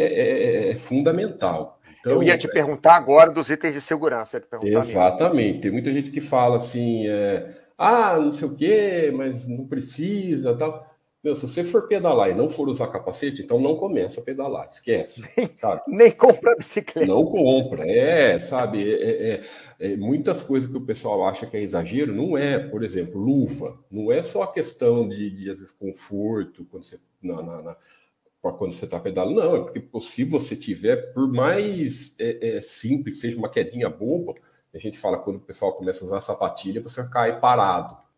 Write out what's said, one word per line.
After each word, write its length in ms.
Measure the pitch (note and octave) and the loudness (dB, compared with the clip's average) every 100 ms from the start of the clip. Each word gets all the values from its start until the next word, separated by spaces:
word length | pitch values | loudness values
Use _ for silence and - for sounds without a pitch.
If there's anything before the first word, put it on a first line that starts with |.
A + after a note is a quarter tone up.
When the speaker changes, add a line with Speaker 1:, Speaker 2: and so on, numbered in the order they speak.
Speaker 1:
é, 640 | - - G#2+ C3 B2 G#2 G#2 | 4 2 2 2 2 2 0
é, 40 | |
é 40 | G#2 | -4
fundamental. 1040 | - C3 D3+ E3 G#3 - F#2 E2 - - _ - | -2 0 2 2 -2 -2 -4 -2 -6 -14 _ -8
Então, 140 | B2 | 0
Speaker 2:
Eu 100 | D3 | 4
ia 140 | E3+ E3+ | 4 4
te 100 | D#3 | 2
Speaker 1:
é 20 | |
Speaker 2:
perguntar 460 | E3 D3 C#3+ D#3 E3+ | 0 0 4 8 8
agora 360 | B2 D3 E3 | 8 10 8
dos 180 | D#3+ D3 | 6 -2
itens 240 | D3+ D#3+ | -2 -2
de 80 | C#3+ | -4
segurança, 560 | - D#3 D#3 A#2+ A2 B2 | -4 -2 0 -2 -4 -10
ia 40 | |
te 60 | - | -10
perguntar 360 | A#2 G#2 G#2+ | -6 2 2
mesmo. 300 | A2 F#2 F2+ | 2 4 4
Speaker 1:
Exatamente. 480 | F#2 E3+ D3 G#2+ F#2 | 4 2 4 2 0
Tem 100 | G#2 | -2
muita 220 | A2+ C3+ | -2 0
gente 160 | C#3 C#3 | -2 -2
que 80 | C#3+ | -6
fala 340 | - C3 B2 A#2+ | -2 2 4 2
assim, 500 | A#2+ B2+ A#2+ A2+ G#2+ | 0 -4 -2 0 0
é, 480 | G#2 G2+ F#2+ - - _ - | 0 0 -2 -4 -16 _ 0
"Ah, 420 | F3+ A#3+ G#3+ E3 | 4 4 4 4
não 120 | D3 | 2
sei 160 | D3 D3 | 0 -6
o 80 | C#3 | -2
quê, 560 | D#3 G#3+ G3+ F3 D3+ C3 | 2 4 2 2 0 0
mas 320 | C3+ B2 A#2 | -4 -6 -8
não 200 | B2 C3+ | -8 -6
precisa", 880 | C3+ - - E3+ G3+ F#3 D#3 C3 A#2+ | -8 -8 -6 -4 -4 -2 -2 0 0
tal. 280 | D#3 D#3 - _ _ _ | -2 -6 -14 _ _ _
Meu, 120 | D3+ D3 | -4 -4
se 120 | B2+ | -4
você 160 | E3+ | -6
for 240 | F3 G#3 G3 | 0 0 2
pedalar 420 | G3+ E3+ B2+ F#2+ | 2 2 4 4
e 60 | F#2 | 2
não 140 | D3 | 0
for 180 | - C#3 | 0 -2
usar 180 | B2 A2+ | -2 -4
capacete, 540 | - - - C#3+ C3+ | -6 -8 -6 -6 -6
então 160 | F#2+ A#2+ | 0 2
não 160 | C#3 D#3 | 2 0
começa 420 | G3 D#3 A2+ - | -2 -2 -4 -6
a 20 | |
pedalar, 440 | - C3+ C#3 G2 - | -8 -6 -6 -8 -10
esquece, 580 | - - A#2 - - A2 | -10 -2 -2 -2 -12 -8
Speaker 2:
<laughs> 80 | - | -4
Nem, 120 | A#3 - | -4 -2
Speaker 1:
sabe? 260 | A2 E3+ - | -4 -2 -2
Speaker 2:
nem 240 | G3 A#3 | 6 8
compra 440 | - B3+ - - - | 10 6 8 4 2
bicicleta. 580 | - - G3+ - D#3 | 0 -6 -4 0 2
Speaker 1:
Não 120 | G#2 D#3+ | 4 2
compra, 580 | - C3+ C3 B2+ - D#2 | 4 4 4 2 -4 0
é, 520 | A2 C3+ E3 C3 F2 | 2 4 6 4 4
sabe, 520 | - C3 A#2+ G#2+ G2+ | 0 -2 -2 -2 -2
é, 40 | G#2+ | 0
é, 300 | A2 A2+ A2 G2+ - - - - | 0 -2 -2 -4 -8 -20 -20 -8
é, 140 | F#2+ | -6
é, 20 | G2+ | -4
muitas 440 | G2+ D3 - F3 | -2 0 0 -4
coisas 260 | - C3+ B2+ | -2 -2 -2
que 60 | B2+ | -6
o 100 | - | -6
pessoal 420 | G#2+ A2+ G#2 F#2+ | -6 -2 0 0
acha 180 | F#2+ A2+ | -2 -6
que 100 | G#2+ | -6
é 60 | |
exagero, 500 | G2+ F#2 E2+ A#2 D3 G#2 | -4 -4 -2 -2 -2 -2
não 200 | E3 D3+ | -2 0
é, 220 | C#3+ B2+ | 0 -2
por 260 | - G#2+ | -4 -6
exemplo, 380 | A2 F#2 E2+ G2 | -6 -4 -6 -4
luva, 560 | A2 C#3 A#2+ - - - _ | 0 2 0 -4 -10 -14 _
não 200 | G2+ G#2+ | -4 0
é 120 | C3 | 0
só 180 | E3+ G3 | 0 -2
a 100 | F#3+ | -4
questão 560 | F3+ - - B2 A#2+ G#2+ | -4 -6 0 2 2 0
de, 220 | G2+ G#2 | -4 -8
de, 220 | F#2+ G2 | -8 -10
às 80 | F#2+ | -12
vezes, 120 | F#2+ | -14
conforto, 920 | _ G2 F#2+ - G2+ G#2+ A2 G2+ - - | _ -12 -10 -10 -6 -2 -2 -6 -10 -20
quando 140 | F#2 - | -20 -20
você, 140 | D#2+ _ _ | -20 _ _
na, 140 | F2+ E2 | -10 -8
na, 180 | E2 E2+ | -10 -12
na, 160 | D#2+ D#2+ _ _ _ _ _ _ | -14 -18 _ _ _ _ _ _
pra 100 | - | -8
quando 200 | - F#2+ | -4 -6
você 140 | - G#2 | -6 -8
tá 120 | E2+ | -8
pedalando, 360 | - - F#2+ G3+ | -4 -2 -2 0
não, 140 | E3+ D#3 | 0 0
é 20 | |
porque, 160 | - - | -2 -10
pô, 220 | - A#2 | -12 -12
se 220 | - - | -10 -4
você 320 | B2+ D3 - G#2+ | -2 -2 -4 -8
tiver, 580 | - F2 G#2 B2+ - | -8 -2 0 0 -2
por 180 | B2+ C3+ | -2 0
mais, 840 | B2 C#3 G3 G#3 F#3+ C#3 G#2+ - - | 2 2 2 0 -2 -4 -6 -14 -6
é, 380 | A2+ A#2 A#2 G#2+ | -4 -2 -4 -4
é, 40 | |
simples 560 | - - A2 C#3 A#2+ F#2 | -8 -8 -2 -2 -4 -8
que 40 | |
seja 160 | A#2+ A#2 | -6 -4
uma 120 | G#2+ | -4
quedinha 400 | - F#2 B2 A2 | -2 -4 -2 -4
boba, 440 | E2 A2 E3+ E3+ - _ _ _ | -4 -4 -4 -4 -12 _ _ _
a 60 | E2 | -14
gente 180 | G#2+ - | -12 -6
fala, 220 | G2+ F#2 | -4 -4
quando 180 | - F#2+ | -4 -10
o 40 | |
pessoal 320 | - - G2+ | -12 -6 -4
começa 300 | - F#2 F#2 | -4 -6 -6
a 40 | F#2 | -6
usar 140 | G2 | -6
sapatilha, 600 | - - G2 - G2 G#2+ | -6 -4 -6 -6 -8 -8
você 260 | A2+ - A#2+ | -10 -12 -6
cai 280 | B2 A2+ A#2 | -2 -2 2
parado, 580 | B2 B2 G2 F2+ E2+ - _ | 2 4 2 0 -4 -14 _